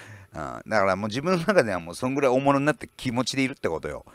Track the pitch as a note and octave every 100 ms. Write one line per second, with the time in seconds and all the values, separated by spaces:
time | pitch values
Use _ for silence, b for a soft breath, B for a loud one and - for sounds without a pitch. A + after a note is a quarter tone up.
0 | B G2+ F#2+ D2+ C#2 A#1 - G#2 G2 F#2+
1 | G#2+ A#2+ E3 F3+ E3 F#3 A2+ F2+ E2+ E2+
2 | B2+ C#3 C3 B2 C#3 C#3 D3 D3 - -
3 | B2+ A#2 A#2+ C3+ C3 - F2 D#2 D2+ C2
4 | -